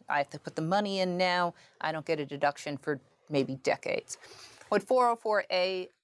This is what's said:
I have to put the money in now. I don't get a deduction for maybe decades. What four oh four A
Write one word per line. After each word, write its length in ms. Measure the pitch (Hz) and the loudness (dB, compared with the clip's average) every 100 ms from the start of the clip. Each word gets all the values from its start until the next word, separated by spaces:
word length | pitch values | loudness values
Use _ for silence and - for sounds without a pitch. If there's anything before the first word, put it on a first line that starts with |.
| - | -4
I 100 | 147 | -2
have 120 | 143 | -2
to 80 | 147 | -8
put 180 | - - | -10 -4
the 60 | |
money 380 | 160 202 208 196 | 0 0 0 0
in 160 | 185 180 | 0 2
now. 380 | 185 180 175 - - - | 2 2 0 -4 -16 -8
I 120 | 156 | -6
don't 120 | 156 | -4
get 140 | 151 156 | -2 -2
a 80 | 139 | -4
deduction 500 | 139 143 - 151 143 | 0 0 0 -6 -6
for 240 | - 139 - _ - | -4 -6 -8 _ -2
maybe 260 | 143 135 135 | 0 0 -2
decades. 560 | - - - - - - - - - - - | -2 -2 -2 -4 -6 -14 -18 -20 -20 -18 -2
What 140 | 208 | 0
four 260 | - 254 240 | 2 4 4
oh 80 | 233 | 2
four 280 | 220 208 - | 0 0 0
A 380 | 180 185 185 180 _ | 0 0 0 -6 _